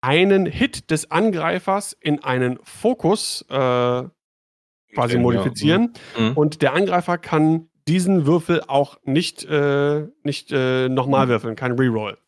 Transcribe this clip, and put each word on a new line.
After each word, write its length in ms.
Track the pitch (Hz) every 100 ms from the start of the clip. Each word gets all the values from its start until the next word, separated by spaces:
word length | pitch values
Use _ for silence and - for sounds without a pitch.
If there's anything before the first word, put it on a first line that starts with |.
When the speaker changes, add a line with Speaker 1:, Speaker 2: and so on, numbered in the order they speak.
Speaker 1:
einen 440 | 127 156 190 196 180
Hit 420 | 156 254 - -
des 220 | 156 -
Angreifers 800 | 160 220 180 160 180 185 196 202 -
in 240 | - 147
einen 340 | 139 127 127 123
Fokus, 840 | - - 220 254 - 214 - - -
äh, 40 |
quasi 560 | 131 127 123 123 123 131 _ _ _ _ _ _ _ _ -
Speaker 2:
Okay, 180 | 120
ja. 60 | 120
Speaker 1:
modifizieren. 720 | 120 120 - 120 147 180 233 - - -
Speaker 2:
Mhm. 80 | 113
Mhm. 40 | 135
Speaker 1:
Und 240 | 151 151
der 100 | -
Angreifer 460 | 147 196 180 180 175
kann 480 | - 156 156 160 160 _ -
diesen 380 | 175 180 190 143
Würfel 360 | 170 160 170 -
auch 300 | 139 143 -
nicht, 400 | - 139 185 - -
äh, 600 | 151 143 139 143 147 151 _
nicht, 280 | 147 139 -
äh, 380 | 135 127 131 127
nochmal 380 | 131 131 135 131
Speaker 2:
Mhm. 20 |
Speaker 1:
würfeln, 260 | 117 117 110
kein 180 | 127
Reroll. 440 | 123 131 113 104 98